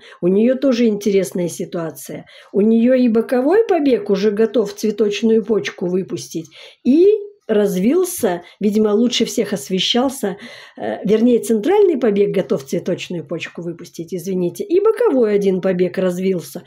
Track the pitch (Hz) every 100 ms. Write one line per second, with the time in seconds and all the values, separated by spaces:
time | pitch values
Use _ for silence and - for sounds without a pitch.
0 | - - 175 190 233 254 277 233 240 208
1 | 208 196 180 190 175 - 170 175 160 147
2 | - 156 - - - 202 214 226 233 262
3 | 247 226 226 254 262 403 453 349 285 233
4 | - 196 214 202 220 214 196 - 214 214
5 | 208 208 226 226 220 208 - - 180 180
6 | 175 175 - 165 165 - - - - 294
7 | 392 427 - - - 214 202 180 208 339
8 | 349 - 214 175 - - 208 208 214 208
9 | 240 - 220 - 208 185 - 185 - 240
10 | 269 262 202 185 240 - - - 220 214
11 | 180 214 240 233 - 226 240 415 392 277
12 | 240 202 196 170 - 196 - 170 170 175
13 | - 175 143 165 - - 170 170 175 -
14 | 165 180 170 185 175 175 - 359 415 440
15 | 466 269 220 202 190 185 185 180 180 180
16 | 185 180 190 180 147 -